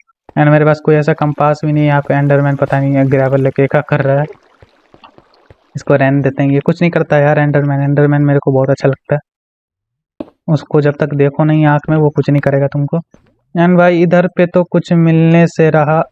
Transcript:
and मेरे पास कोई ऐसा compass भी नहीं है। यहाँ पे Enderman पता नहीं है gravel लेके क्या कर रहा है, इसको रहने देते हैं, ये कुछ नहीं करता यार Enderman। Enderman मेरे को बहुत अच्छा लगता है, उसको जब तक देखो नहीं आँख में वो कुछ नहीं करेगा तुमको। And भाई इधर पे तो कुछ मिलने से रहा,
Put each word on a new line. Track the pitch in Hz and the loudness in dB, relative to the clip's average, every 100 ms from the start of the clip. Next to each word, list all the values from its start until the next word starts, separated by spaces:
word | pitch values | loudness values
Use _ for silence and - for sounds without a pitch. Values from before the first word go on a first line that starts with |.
| _ _ - - | _ _ -8 -2
and | 147 | 2
मेरे | 151 | 2
पास | 151 151 | 2 0
कोई | - | 0
ऐसा | 151 147 | 0 0
compass | 156 151 147 147 151 | -2 -4 -2 -2 -2
भी | 156 | -2
नहीं | 151 | 0
है। | 147 | 0
यहाँ | 143 143 | 0 -2
पे | |
Enderman | 143 143 143 143 139 | -2 0 0 0 -2
पता | 139 139 | -2 -2
नहीं | 139 | 0
है | 139 135 | 0 0
gravel | 135 131 139 | 0 0 -2
लेके | 135 - 139 | -2 -2 -2
क्या | 147 - | -2 -2
कर | 147 | -2
रहा | 139 139 | 0 -2
है, | 151 - _ _ - _ _ _ - _ _ _ - _ _ - | -4 -10 _ _ -20 _ _ _ -20 _ _ _ -20 _ _ -10
इसको | - | -2
रहने | 139 135 139 | 0 2 0
देते | 135 135 | -2 -2
हैं, | 139 | 0
ये | 139 | 0
कुछ | - 170 | -2 -2
नहीं | 170 | -2
करता | 170 160 147 | -2 0 0
यार | 143 147 | 2 2
Enderman। | 147 143 143 139 | 0 0 -2 -2
Enderman | 139 143 147 147 | -2 0 0 2
मेरे | 143 143 | 0 0
को | - | 0
बहुत | 131 135 | 0 0
अच्छा | 135 139 | 0 -2
लगता | 135 - | -4 -4
है, | 143 - _ _ _ _ _ _ _ _ - - _ - | -6 -8 _ _ _ _ _ _ _ _ -20 -20 _ -4
उसको | 160 - 151 | -4 -2 0
जब | 143 143 | 0 -2
तक | 147 | -4
देखो | 143 143 143 | 0 -2 0
नहीं | 156 156 151 | 0 2 2
आँख | 147 - | 0 0
में | 156 | 0
वो | 151 147 | 0 -2
कुछ | - | -2
नहीं | 143 | 0
करेगा | 139 139 139 | 0 -2 -2
तुमको। | 147 143 165 - _ _ _ _ | -4 -4 -6 -8 _ _ _ _
And | 170 175 175 | -2 2 4
भाई | 175 170 | 2 2
इधर | 175 175 180 - | 2 0 0 0
पे | 175 | 0
तो | 180 | 0
कुछ | 175 175 - | -2 -2 0
मिलने | 170 165 160 165 165 165 | 0 2 2 2 2 2
से | - 160 | 0 0
रहा, | 156 147 160 - | 2 0 -2 -2